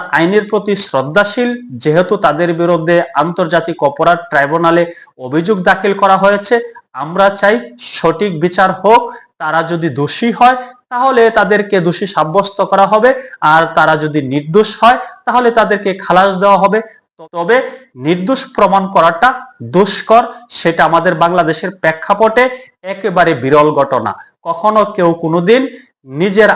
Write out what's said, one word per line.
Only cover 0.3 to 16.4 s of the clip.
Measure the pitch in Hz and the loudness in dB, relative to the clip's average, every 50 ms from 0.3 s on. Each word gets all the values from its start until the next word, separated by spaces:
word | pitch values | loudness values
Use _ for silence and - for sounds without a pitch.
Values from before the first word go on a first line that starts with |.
| 202 214 202 | 2 0 0
প্রতি | 208 214 202 190 208 196 | 0 -4 -4 -2 -2 -4
শ্রদ্ধাশীল, | 190 - - - 135 131 143 156 202 202 202 - 254 247 240 240 240 - - 131 117 - | -4 -4 -2 -2 -4 -2 0 0 0 0 0 -2 -4 -2 -2 -4 -8 -10 -14 -12 -4 -2
যেহেতু | 151 151 170 185 180 208 | 0 2 2 2 0 -2
তাদের | 196 - 160 147 151 175 170 170 | 0 0 0 0 0 -2 -2 -2
বিরুদ্ধে | 165 170 170 175 170 160 160 170 175 160 - - | -2 0 0 0 0 0 2 2 0 0 0 -2
আন্তর্জাতিক | 139 156 170 170 190 180 160 175 165 160 - 160 - 147 | -2 -2 -2 -2 -4 -2 0 0 -2 -2 -2 -6 -2 -2
অপরাধ | 143 143 - 160 165 175 170 - | -2 0 0 2 2 2 0 -2
ট্রাইব্যুনালে | - 151 147 139 143 160 165 170 165 165 175 170 170 170 - - _ _ - | -2 -2 0 0 0 0 0 2 2 2 2 0 -2 -6 -16 -20 _ _ -16
অভিযোগ | 127 127 139 160 170 208 220 185 175 | -10 -4 -4 -2 0 0 -2 0 2
দাখিল | 202 185 185 - 202 196 | 0 0 0 0 -2 0
করা | 196 202 190 190 | 2 2 2 2
হয়েছে, | 185 196 202 208 202 208 - 240 233 233 - - - _ _ - | 4 4 2 2 0 0 0 0 -2 -2 -4 -14 -20 _ _ -12
আমরা | 127 143 156 175 190 196 202 196 | -12 -10 -6 0 2 2 2 2
চাই | 202 - 202 220 240 240 - - - - - - | 2 0 0 0 0 -4 -10 -18 -16 -14 -12 -8
সঠিক | - - 165 165 160 208 208 175 151 | -2 -2 -2 0 0 -2 -4 -4 -2
বিচার | 160 180 175 - 190 190 180 - | -2 -2 0 2 0 0 0 0
হোক। | - 202 226 262 247 - - - - _ _ | 2 4 4 4 2 0 -12 -16 -20 _ _
তারা | - 165 156 151 165 165 | -10 -6 -4 -2 -2 -2
যদি | 160 175 165 165 165 120 135 | -4 -6 -4 -4 -4 -4 -4
দোষী | 143 147 - - 233 233 | -4 -4 -4 -4 -2 -2
হয় | 214 - 247 247 254 254 - - - _ _ - | 0 4 4 4 4 2 -6 -14 -18 _ _ -8
তাহলে | 254 247 262 269 262 233 226 226 226 | -4 -2 0 0 2 4 2 2 4
তাদেরকে | 220 202 185 214 208 202 202 202 190 | 2 2 2 0 0 0 0 -2 0
দোষী | 165 175 165 - 214 | 0 0 -2 -4 -6
সাব্যস্ত | 185 - 160 156 156 160 202 196 196 - - 190 | -4 -2 -2 -2 0 0 -2 -2 -2 -2 -4 -4
করা | 175 190 190 196 | 0 2 2 2
হবে, | 185 214 214 220 254 262 254 - - - - - 151 156 | 2 2 2 2 2 0 0 -6 -14 -8 -2 0 2 4
আর | 165 165 160 - | 4 2 2 2
তারা | 170 156 156 160 151 156 | 2 2 2 2 0 -2
যদি | 151 147 151 135 127 135 | -2 -2 -4 -4 -2 -4
নির্দোষ | 147 143 156 160 208 214 - - - | -4 -4 0 2 2 2 0 0 2
হয় | 220 233 254 254 - - - _ - | 2 4 2 2 -2 -12 -14 _ -6
তাহলে | - 220 247 247 233 | -2 0 2 2 2
তাদেরকে | 233 226 214 196 208 196 202 196 185 190 - | 2 2 2 0 0 -2 -2 -4 -6 -4 -2
খালাস | - 175 180 196 196 196 | 0 2 2 4 2 0
দেওয়া | 180 | 2